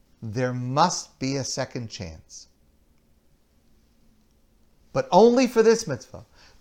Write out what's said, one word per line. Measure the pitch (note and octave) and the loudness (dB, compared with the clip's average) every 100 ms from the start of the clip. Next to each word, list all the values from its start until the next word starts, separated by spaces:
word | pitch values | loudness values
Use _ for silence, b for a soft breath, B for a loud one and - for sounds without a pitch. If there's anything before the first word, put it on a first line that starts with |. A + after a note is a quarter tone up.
| _ _ | _ _
there | A#2 A2 B2+ | -10 -4 -4
must | B2 B2 C#3 F3 - - _ | -4 -4 0 0 0 -12 _
be | C3 C#3 | -8 -6
a | |
second | B2 - B2+ C3 A2+ | -6 -8 -8 -10 -12
chance. | - F2 D#2+ - - - _ _ _ _ _ _ _ _ _ _ _ _ _ _ _ _ _ _ _ _ _ _ _ _ | -12 -14 -16 -20 -20 -20 _ _ _ _ _ _ _ _ _ _ _ _ _ _ _ _ _ _ _ _ _ _ _ _
But | C3 - | -6 2
only | F3+ A#3 B3 B3 | 6 6 6 2
for | A3+ | 4
this | A3 A3+ D#3+ | 4 2 -2
mitzvah. | B2 - F2 - b b b | -10 -12 -20 -20 b b b